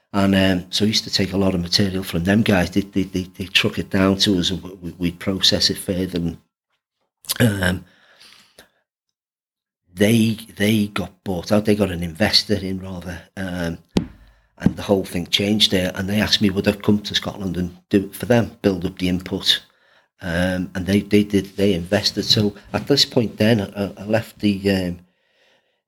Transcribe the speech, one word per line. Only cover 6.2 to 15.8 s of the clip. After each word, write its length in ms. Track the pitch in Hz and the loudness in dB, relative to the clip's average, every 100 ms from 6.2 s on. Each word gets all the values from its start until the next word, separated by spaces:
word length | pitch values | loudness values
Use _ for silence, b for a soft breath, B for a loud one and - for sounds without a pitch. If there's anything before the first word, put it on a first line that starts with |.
| 85 82 _ _ _ _ _ _ _ _ - - | -4 -6 _ _ _ _ _ _ _ _ -12 0
um, 440 | 123 98 90 90 b b b b b b b b b b b _ _ _ _ _ _ _ _ _ _ | 2 2 -2 -2 b b b b b b b b b b b _ _ _ _ _ _ _ _ _ _
they, 420 | 87 101 117 110 107 - 85 | 0 2 4 2 -2 -10 -2
they 300 | 101 110 104 | 0 2 0
got 380 | - 87 - | -4 -8 -10
bought 260 | 101 87 - | -6 -6 0
out. 140 | 104 | 0
They 100 | 107 | 2
got 160 | 104 95 | 2 0
an 140 | 85 | -2
investor 500 | 87 78 101 - - | -6 -2 2 2 0
in 240 | 98 92 95 | -2 -2 -6
rather, 440 | 95 90 90 87 - - | -8 -10 -10 -12 -14 -10
um, 420 | 95 90 85 87 _ - B B B B B _ | -8 -4 -4 -6 _ -4 B B B B B _
and 180 | - 85 | -2 -2
the 60 | |
whole 220 | 90 98 | 0 0
thing 220 | 90 90 85 | 0 -6 -4
changed 460 | - 101 107 110 | -2 0 2 4
there. 180 | 95 | 2